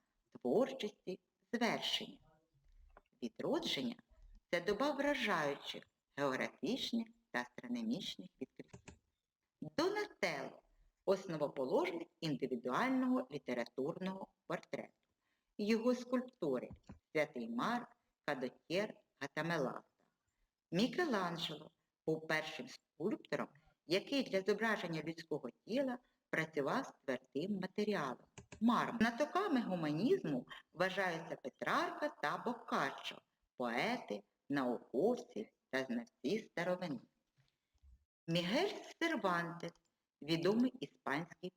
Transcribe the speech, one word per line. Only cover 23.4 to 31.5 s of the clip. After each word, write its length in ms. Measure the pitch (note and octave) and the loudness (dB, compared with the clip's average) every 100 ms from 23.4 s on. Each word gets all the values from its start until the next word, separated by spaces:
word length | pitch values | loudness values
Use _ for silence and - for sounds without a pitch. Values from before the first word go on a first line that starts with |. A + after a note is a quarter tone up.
| A2+ - _ _ - | -4 -8 _ _ -2
який 360 | F#3 - C#4 | 0 2 0
для 200 | A#3 F#3+ | 2 2
зображення 600 | F#3+ G3+ A3+ G#3 F3 D#3+ | 2 2 4 2 0 -2
людського 480 | D#3+ E3 - D3 A#2+ - - | -4 -6 -4 -4 -4 -10 -2
тіла... 320 | A#3+ C4 B3 _ _ - | 0 0 -2 _ _ -4
Працював 540 | E3 D3+ - C#3 G#3+ | -2 0 0 2 0
з 80 | C#4 - | -2 -8
твердим 560 | - B2+ _ C#3 F#3+ G3 | -4 -4 _ -4 -2 -2
матеріалом — 640 | F#3 - G#3 F#3+ C#3 A#2+ - - - - | -4 -2 0 0 -2 -4 -12 -20 -14 0
мармуром. 380 | A3+ G3+ D3 A#3+ | 4 4 2 2
Знатоками 640 | A3+ A#3 D4 F4 G4+ B3+ | 2 2 0 2 2 2
гуманізму 840 | F#3+ F#3 D3+ D3+ A#3+ F#4+ F3 C#3 - - - | 2 0 0 2 4 4 2 -2 -4 -16 -10
вважаються 640 | D3+ F#3 F3+ F#3 E3 E3 C#3+ | -2 0 2 0 0 -4 -8
Петрарка 720 | C3 | -8